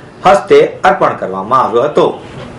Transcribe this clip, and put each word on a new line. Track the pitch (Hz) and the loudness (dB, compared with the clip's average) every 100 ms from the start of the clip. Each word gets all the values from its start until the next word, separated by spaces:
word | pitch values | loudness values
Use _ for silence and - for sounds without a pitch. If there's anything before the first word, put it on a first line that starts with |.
| - - - | -20 -2 2
હસ્તે | - - 143 170 - | 2 4 4 4 0
અર્પણ | 185 147 151 | 0 0 -2
કરવામાં | 113 92 95 101 127 | -2 -8 -8 -2 0
આવ્યો | 107 117 | 0 0
હતો. | 147 - 147 - - - - | 0 0 0 -2 -12 -16 -18